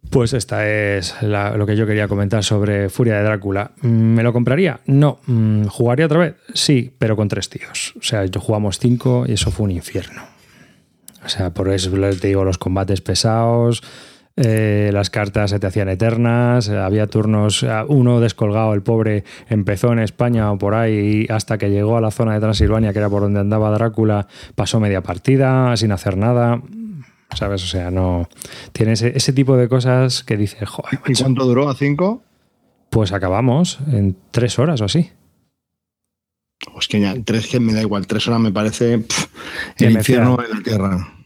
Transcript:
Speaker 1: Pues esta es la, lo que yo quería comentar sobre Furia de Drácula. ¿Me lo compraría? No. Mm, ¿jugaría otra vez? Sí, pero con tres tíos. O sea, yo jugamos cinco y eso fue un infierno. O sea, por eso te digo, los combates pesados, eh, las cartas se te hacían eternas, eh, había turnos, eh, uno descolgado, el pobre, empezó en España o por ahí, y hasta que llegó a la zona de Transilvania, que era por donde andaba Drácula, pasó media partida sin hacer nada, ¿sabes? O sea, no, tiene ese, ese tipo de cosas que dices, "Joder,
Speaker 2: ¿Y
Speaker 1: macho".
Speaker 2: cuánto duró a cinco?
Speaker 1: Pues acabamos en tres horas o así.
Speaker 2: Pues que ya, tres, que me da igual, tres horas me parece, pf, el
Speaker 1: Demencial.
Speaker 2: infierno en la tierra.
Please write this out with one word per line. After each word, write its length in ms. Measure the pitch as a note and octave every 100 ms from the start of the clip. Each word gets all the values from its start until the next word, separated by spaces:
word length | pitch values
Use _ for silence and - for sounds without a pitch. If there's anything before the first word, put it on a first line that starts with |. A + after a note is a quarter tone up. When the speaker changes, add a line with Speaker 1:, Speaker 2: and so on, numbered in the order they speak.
| -
Speaker 1:
Pues 240 | C#3 A#2
esta 340 | C3 - G#2+ G#2+
es 480 | G#2+ G#2 G2+ F2+ -
la, 340 | G#2+ G#2 G2+ A2
lo 120 | G#2
que 80 | G#2+
yo 100 | A2
quería 220 | G#2+ G#2
comentar 360 | G2+ G2+ A2
sobre 460 | G2 G#2+ G#2 G2+ G2
Furia 280 | - A#2 G#2
de 60 |
Drácula. 480 | G#2+ G#2+ G2+ G2 G#2 _
¿Me 420 | B2 A2+ A2+ A2+
lo 100 | A#2
compraría? 460 | A#2+ A#2+ C#3 F#3 B2 -
No. 320 | C#3 D3 B2 -
Mm, 380 | A#2 A2 G#2+ G#2
¿jugaría 400 | - A#2+ B2+ D#3+
otra 120 | D3+
vez? 160 | E3+ - -
Sí, 380 | - - C3+ - _
pero 180 | A2+ G#2+
con 120 | G#2
tres 220 | G2+ -
tíos. 440 | - - - - -
O 40 |
sea, 220 | - A2 F#2+
yo 140 | F#2+
jugamos 380 | - G#2+ G#2 F#2+
cinco 460 | B2 A#2+ B2+ B2 B2
y 60 |
eso 180 | A2 -
fue 140 | - G#2
un 60 |
infierno. 520 | F2 - - - - - _ _ - - _ _ _ - _
O 60 | -
sea, 240 | - F#2
por 160 | E2+ F#2
eso 220 | G2 F#2
te 360 | F#2+ G2 F#2+ G2
digo, 160 | G2
los 140 | F#2+ F2+
combates 440 | - F#2 F#2+ G2
pesados, 840 | - F#2+ A2+ A2+ A#2 A#2+ A#2 A#2 - - - - _ -
eh, 540 | A#2+ A2 G#2+ G#2 G#2
las 160 | G2+ G2
cartas 420 | - G2+ G#2+ G#2
se 80 | G#2
te 80 | G2
hacían 220 | G#2+ F#2+
eternas, 800 | F#2 A2+ A2+ A#2+ A#2+ B2 B2 G2+
eh, 80 | G2+
había 280 | F#2+ G#2 G#2+
turnos, 540 | G#2+ G#2+ G#2+ G#2+ G2+
eh, 80 | B2+ A2 A2+
uno 300 | D3 B2 A#2+
descolgado, 520 | A#2 - G#2+ G#2 A2
el 80 | G#2
pobre, 440 | G2 A2+ A2 G#2 - - -
empezó 420 | A2 G2 G2 B2
en 80 | A#2
España 500 | G#2+ - A#2+ A#2 G#2+
o 60 | G2+
por 160 | G2+ A2
ahí, 520 | A2+ G#2+ G#2 G#2 A2
y 20 |
hasta 260 | A2 - G#2+
que 120 | G2+
llegó 280 | G2+ G#2 A#2
a 40 |
la 80 | A2
zona 240 | - A2+ G#2+
de 40 |
Transilvania, 540 | A2 G#2+ G2+ A2 A2
que 60 | G2+
era 100 | G#2
por 120 | G2+
donde 200 | G2+ G2+
andaba 280 | G2+ G#2+ G#2+
Drácula, 580 | G#2+ A#2 A2 A2 G#2 G2 - - -
pasó 240 | G#2 A#2
media 240 | G#2+ F#2+
partida 720 | F2+ F2 - C3+ C3 C3 B2+ A2+
sin 160 | A2
hacer 240 | G2+ - F#2+
nada, 460 | A2 B2 A#2+ A#2+ - G#3+ A3+ E3+ B2+ _ _ -
¿sabes? 280 | G2+ G2 F2+
O 20 |
sea, 240 | F#2 F2+
no, 380 | F#2 F#2 F2 F2 - - - -
tiene 220 | - A2
ese, 180 | A2+ A#2 C3+
ese 160 | -
tipo 240 | C3 C3+ C3
de 100 | A#2+
cosas 560 | B2+ B2 B2+ C3 B2
que 140 | - G#2+
dices, 300 | G#2 - G#2
"Joder, 320 | - - C3+ -
Speaker 2:
¿Y 40 |
Speaker 1:
macho". 120 | A#2 C3+
Speaker 2:
cuánto 200 | B2+ C3
duró 220 | B2 C#3+
a 60 | B2+
cinco? 480 | C#3+ C#3+ F#3 A#3+ _ _ _ _ _ _ _
Speaker 1:
Pues 220 | A2+ G2+
acabamos 680 | G2 F2+ F#2+ B2 B2+ F3 - C#3+
en 240 | A#2 G2 F#2 _
tres 260 | - B2 -
horas 220 | D3 C#3+
o 60 | G#2
así. 260 | E3 E3+ _ _ _ _ _ _ _ _ _ _ _ _ _ _ _ -
Speaker 2:
Pues 140 | - -
que 100 | G#2+
ya, 140 | G2+ F#2+
tres, 240 | A2 A2 A2
que 120 | B2
me 140 | A#2
da 80 | G#2+
igual, 240 | A2 G2+ F#2
tres 200 | G#2+ A#2+
horas 120 | A#2
me 100 | A2
parece, 460 | G2+ G#2+ - A#2+ A#2
pf, 280 | A2 - - - - - - -
el 100 | A#2+
Speaker 1:
Demencial. 320 | A2 G#2+ B2 A#2+
Speaker 2:
infierno 160 | B2
en 140 | A#2 A2
la 60 |
tierra. 500 | A#2+ A2 F#2+ F2+ E2 -